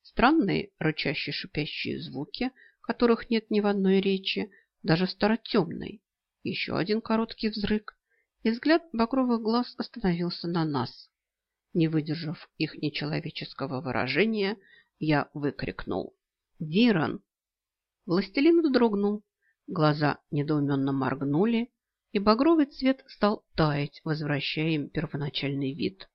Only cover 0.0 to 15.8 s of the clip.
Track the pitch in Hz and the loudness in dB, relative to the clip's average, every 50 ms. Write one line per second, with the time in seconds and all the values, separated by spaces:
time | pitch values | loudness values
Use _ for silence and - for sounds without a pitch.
0 | _ - _ - 214 262 320 330 233 190 151 156 196 - _ _ - 156 156 - | _ -6 _ 4 4 6 6 4 4 2 2 0 -2 -4 _ _ -2 -2 -2 0
1 | - 151 151 - - 147 143 - - 180 _ 156 147 - - - - - 139 135 | -4 -4 -4 -4 -6 -6 -6 -8 -10 -8 _ -6 -6 -6 -8 -8 -6 -6 -6 -8
2 | - 143 135 131 151 - - - 247 262 _ _ - _ _ _ - - 233 - | -8 -10 -10 -10 -10 -10 -8 -6 -6 -6 _ _ -20 _ _ _ -6 -6 0 2
3 | 247 233 233 220 - - 233 220 220 _ 214 208 202 202 202 202 190 190 190 196 | 4 4 4 2 0 -2 -2 -2 0 _ 0 2 2 2 0 2 4 4 4 4
4 | 190 196 190 190 190 - - 196 190 - - _ _ _ _ _ - - 160 170 | 4 2 0 0 -2 -4 -4 -4 -6 -8 -10 _ _ _ _ _ 0 0 2 2
5 | 185 185 - _ - 208 226 - _ - - 175 160 170 - 185 - - 208 - | 2 -2 -2 _ 0 0 0 0 _ 0 0 0 0 0 -4 -10 -10 -12 -12 -16
6 | _ _ _ _ _ _ _ _ _ 180 190 - - - - 135 156 196 214 226 | _ _ _ _ _ _ _ _ _ -6 -6 -6 -6 -4 -2 -2 0 0 -2 -4
7 | - - 220 220 226 - - - - 220 208 220 202 - 214 214 - - - _ | 0 -2 -2 -2 -2 -4 -6 -4 -4 -4 -4 -2 -2 0 0 -2 -2 -8 -20 _
8 | _ _ _ _ _ _ _ _ _ 226 226 240 - 294 320 330 330 - - 233 | _ _ _ _ _ _ _ _ _ -2 -2 0 2 2 2 2 0 -4 -2 -2
9 | 226 233 - 262 262 247 233 226 233 214 226 240 247 - - - 233 - - 240 | 0 0 2 0 2 2 0 0 0 0 0 0 -2 -4 -6 -10 -10 -10 -8 -2
10 | - 185 170 170 175 175 - - - 170 175 170 160 156 143 135 117 - - - | 0 0 0 0 -2 -4 -4 -6 -6 -4 -2 0 0 0 0 -2 -4 -4 -8 -20
11 | - _ _ _ _ _ _ _ _ _ _ _ _ _ _ 185 160 160 160 156 | -20 _ _ _ _ _ _ _ _ _ _ _ _ _ _ 0 2 2 2 -2
12 | 147 160 151 170 170 156 170 - - _ _ - 165 147 - - - 147 - - | -2 -2 -6 -6 -6 -8 -8 -10 -14 _ _ -6 -6 -6 -4 -6 -6 -6 -4 -4
13 | 147 147 156 147 147 151 - - - - - - 139 - 135 127 - 131 123 113 | -6 -4 -4 -4 -6 -6 -10 -10 -12 -12 -8 -8 -8 -6 -6 -6 -6 -4 -2 -2
14 | 120 127 131 147 202 226 220 208 196 190 226 - _ _ - _ _ _ _ _ | -2 0 2 2 2 2 2 0 -2 -2 -4 -6 _ _ -20 _ _ _ _ _
15 | 160 156 151 143 - - _ 151 143 143 131 - - - - - | 0 0 2 0 0 -2 _ -4 -4 -4 -4 -4 -8 -8 -8 -8